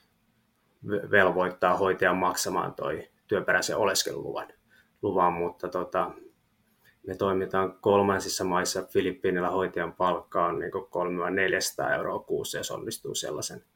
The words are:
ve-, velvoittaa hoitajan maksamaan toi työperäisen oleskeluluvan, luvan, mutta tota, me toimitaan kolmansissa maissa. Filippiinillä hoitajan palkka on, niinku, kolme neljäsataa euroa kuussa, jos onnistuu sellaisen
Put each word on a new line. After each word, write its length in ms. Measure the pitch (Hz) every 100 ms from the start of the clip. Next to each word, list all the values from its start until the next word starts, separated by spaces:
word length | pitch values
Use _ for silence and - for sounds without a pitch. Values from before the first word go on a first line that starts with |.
| _ _ _ _ _ _ _ _ 110
ve-, 220 | 101 -
velvoittaa 640 | 101 92 87 90 - 90 90
hoitajan 400 | 95 90 92 92
maksamaan 560 | 90 - 98 90 90
toi 360 | - 69 78 - _ -
työperäisen 500 | 95 90 92 90 78
oleskeluluvan, 720 | 104 90 - - - - - - _ _ _ _
luvan, 320 | 104 92 90
mutta 340 | 85 87 - 87
tota, 440 | 90 90 92 87 - - _ _ _ _ _ _ _ -
me 80 | 90
toimitaan 640 | 98 95 92 95 95 -
kolmansissa 640 | 107 101 101 95 90 -
maissa. 400 | 95 90 90 95
Filippiinillä 680 | 92 98 92 90 98 90 90
hoitajan 440 | 92 92 90 82
palkka 520 | - 92 85 - - 85
on, 140 | 82
niinku, 220 | 82 95
kolme 500 | - 87 87 90 87
neljäsataa 640 | 95 95 92 - - 67
euroa 260 | 69 - 95
kuussa, 380 | - 73 - -
jos 140 | -
onnistuu 440 | - 110 - - -
sellaisen 480 | - 151 - 180 -